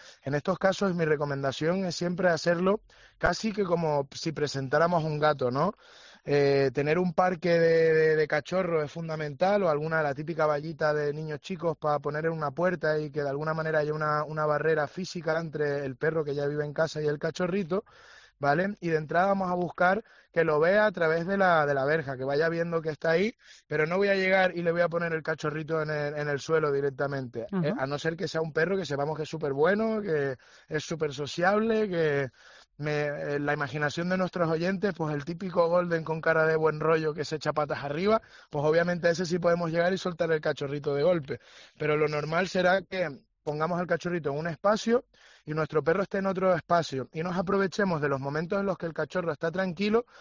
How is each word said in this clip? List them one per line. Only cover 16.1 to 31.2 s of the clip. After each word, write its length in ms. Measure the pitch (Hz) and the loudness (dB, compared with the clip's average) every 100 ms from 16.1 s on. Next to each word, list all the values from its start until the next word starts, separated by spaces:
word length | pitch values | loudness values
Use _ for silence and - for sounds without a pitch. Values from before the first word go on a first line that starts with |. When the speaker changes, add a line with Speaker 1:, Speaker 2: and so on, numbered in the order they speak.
| 160 | 0
Speaker 1:
que 100 | 147 | -2
ya 120 | 143 143 | -2 -2
vive 160 | 147 | -2
en 100 | 147 | -4
casa 260 | 143 160 151 | -2 -2 0
y 60 | 151 | -2
el 140 | 147 | -2
cachorrito, 640 | 165 - 180 196 156 185 - - - - - - | -4 -2 -2 -2 -2 -4 -4 -20 -20 -20 -20 -4
¿vale? 360 | 143 151 196 208 | 0 2 0 -4
Y 80 | 170 | -2
de 100 | 156 | -2
entrada 280 | 151 165 196 | 0 2 2
vamos 220 | 196 180 | 2 0
a 40 | |
buscar 500 | 180 170 - 180 202 - - _ | -2 -4 2 2 2 -2 -20 _
que 120 | 170 | 0
lo 160 | 165 151 | 2 4
vea 260 | 170 208 214 | 6 6 4
a 60 | |
través 340 | 185 160 165 170 | 2 0 2 0
de 100 | 196 | 2
la, 280 | 185 165 147 | 4 4 4
de 80 | |
la 100 | 139 | 2
verja, 320 | 135 160 139 131 | 2 0 -2 -6
que 80 | |
vaya 240 | 131 143 165 | -2 0 2
viendo 340 | 170 170 165 | 0 -2 -2
que 80 | 156 | -4
está 200 | 147 165 | -2 0
ahí, 240 | 165 214 - - - - | 2 2 -4 -20 -20 -6
pero 200 | 151 156 | 0 0
no 100 | 185 | 2
voy 120 | 202 | 2
a 60 | |
llegar 420 | 196 185 190 185 170 | 2 4 4 4 2
y 60 | |
le 80 | 170 | 0
voy 120 | 170 | 2
a 60 | 175 | 2
poner 240 | 170 170 | 0 -2
el 100 | 160 | -4
cachorrito 600 | 160 160 151 151 151 160 | -2 -2 -2 -4 -4 -4
en 80 | 151 | -2
el, 240 | 151 147 | -2 -4
en 140 | 151 147 | -4 -4
el 100 | 143 | -4
suelo 320 | - 156 151 | 0 0 2
directamente, 760 | 139 139 131 139 139 123 117 113 | 0 -2 -2 -4 -4 -6 -8 -6
Speaker 2:
Ajá. 160 | 190 156 | -2 0
Speaker 1:
eh, 40 | 226 | -2
a 100 | 135 | -2
no 120 | 143 | -2
ser 180 | 160 165 | -4 -4
que 120 | 170 | -4
sea 120 | 160 | -4
un 100 | 160 | -2
perro 240 | 147 170 196 | 0 0 0
que 80 | |
sepamos 320 | 147 139 147 156 | -2 -2 -2 -4
que 60 | |
es 40 | 151 | -6
súper 260 | 156 147 | -4 -4
bueno, 460 | 139 165 208 226 220 | 2 2 4 0 -2
que 340 | 208 151 139 127 - - _ | -2 -2 -2 -4 -12 -20 _
es 160 | 156 | -6
súper 280 | - 160 156 | -4 -4 -4
sociable, 760 | 135 | -4